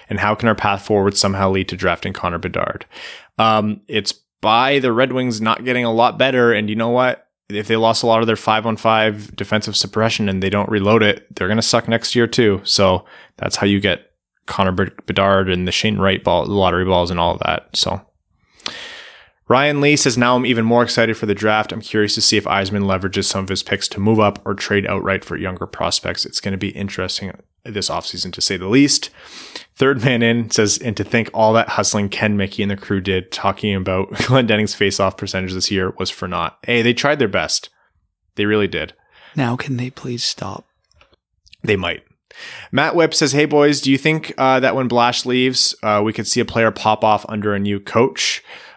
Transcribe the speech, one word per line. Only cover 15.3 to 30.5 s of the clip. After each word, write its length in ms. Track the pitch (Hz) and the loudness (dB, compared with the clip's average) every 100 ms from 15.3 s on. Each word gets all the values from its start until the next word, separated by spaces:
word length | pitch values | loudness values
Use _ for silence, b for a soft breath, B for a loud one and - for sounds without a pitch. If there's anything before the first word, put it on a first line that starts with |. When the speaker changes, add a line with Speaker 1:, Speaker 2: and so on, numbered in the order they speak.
| 95 92 | 2 2
Speaker 1:
and 180 | 90 90 | -2 -2
the 40 | |
Shane 260 | - 107 101 | -2 -2 0
Wright 260 | 95 95 | 0 0
ball, 220 | - 87 67 | 0 0 0
lottery 400 | 101 92 87 92 | 2 2 2 2
balls 240 | 90 87 | 2 0
and 100 | 87 | 0
all 140 | 87 | 0
of 60 | 87 | 0
that. 360 | 80 80 - - | -2 -4 -4 -4
So 240 | - 87 _ _ _ _ B B B B B B B B B B _ | -4 -4 _ _ _ _ B B B B B B B B B B _
Ryan 360 | 123 147 143 | 2 2 2
Lee 140 | 143 147 | 4 4
says, 200 | 139 117 | 2 2
"Now 200 | 123 123 | 2 2
I'm 100 | 127 | 2
even 180 | 117 | 0
more 180 | 113 120 | 4 2
excited 360 | 117 - 113 110 | 2 2 0 0
for 80 | 107 | -2
the 80 | |
draft. 360 | 98 107 107 104 | 0 2 2 0
I'm 120 | 110 | -6
curious 320 | - 110 104 | -4 0 0
to 80 | 113 | 2
see 160 | - 107 | 2 2
if 60 | |
Yzerman 400 | - 98 95 101 | 2 -2 0 -2
leverages 400 | 98 95 95 98 | 0 -2 -2 -2
some 180 | 95 98 | -2 -4
of 80 | 95 | -4
his 120 | 95 | -6
picks 260 | - 98 - | -4 -4 -4
to 120 | - | -2
move 180 | 101 110 | 2 4
up 220 | 104 101 - | 4 0 -6
or 80 | |
trade 320 | 101 - 104 98 | -6 -2 -2 0
outright 360 | 98 92 95 | -4 -2 -4
for 140 | - - | -4 -8
younger 300 | 92 90 - | -6 -8 -10
prospects. 580 | - 85 - 87 87 | -6 -4 -2 -4 -6
It's 160 | - - | -6 -6
gonna 160 | 101 95 | -6 -4
be 140 | 98 | -6
interesting 600 | - 98 - 92 - 98 - _ _ | -6 -8 -6 -8 -6 -10 -14 _ _
this 280 | - 104 - | -10 -6 -4
offseason, 420 | 87 - 87 90 | -6 -8 -10 -10
to 80 | - | -6
say 160 | - 95 | -4 -4
the 120 | 92 | 0
least." 420 | 127 143 - - B B B B B B - | 2 4 2 -4 B B B B B B 0
Third 260 | 135 139 | 0 2
Man 200 | 127 120 | 2 2
In 280 | 117 117 110 | 2 2 0